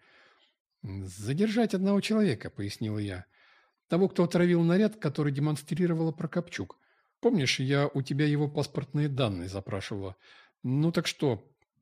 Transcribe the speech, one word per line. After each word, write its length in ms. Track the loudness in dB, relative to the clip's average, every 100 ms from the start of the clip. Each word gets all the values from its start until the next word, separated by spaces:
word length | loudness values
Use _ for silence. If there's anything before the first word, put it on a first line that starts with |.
| _ _ _ _ _ _ _ _
«Задержать 920 | -12 -10 -10 -10 -4 0 0 2 0
одного 260 | 2 2 2
человека», 500 | 2 2 2 0 -6
пояснила 500 | -8 -8 -4 -4 -4
я. 260 | -4 -6 -12 _ _ _ _ _ -2
«Того, 180 | 0 2
кто 160 | 2
отравил 400 | 2 4 4 4
наряд, 320 | 4 4 2 0
который 380 | -4 -2 -2
демонстрировала 800 | 0 0 -2 -4 -2 0 0 -2
Прокопчук. 640 | -4 -6 -6 -6 -8 -10 -12 _ _ _ _
Помнишь, 400 | 2 2 2 0
я 300 | 2 2 2
у 80 | 0
тебя 260 | -2 0 2
его 200 | 2 0
паспортные 600 | -2 -4 -4 -4 -2 -2
данные 400 | 0 -2 -2 -6
запрашивала? 680 | -8 -6 -8 -6 -8 -10 -12 -20 -20 _ _
Ну 280 | -4 0 0
так 120 | 0 -2
что, 440 | -2 0 -2 -6 _ _ _